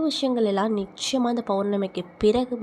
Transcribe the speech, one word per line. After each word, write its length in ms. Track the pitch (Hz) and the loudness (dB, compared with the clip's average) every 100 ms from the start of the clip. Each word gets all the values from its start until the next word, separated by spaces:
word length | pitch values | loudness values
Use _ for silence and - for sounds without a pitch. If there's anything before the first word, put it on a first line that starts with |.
| 320 | 2
விஷயங்கள் 400 | - 269 247 214 | 0 0 2 2
எல்லாம் 240 | 196 220 208 | 2 0 0
நிச்சயமா 540 | 190 - - 269 240 | -4 -8 -2 0 0
இந்த 100 | 240 226 | 0 -2
பௌர்ணமிக்கு 540 | 196 202 202 196 185 180 - | -2 0 0 -2 -4 -10 0
பிறகு 320 | 214 233 254 240 | 2 4 0 -4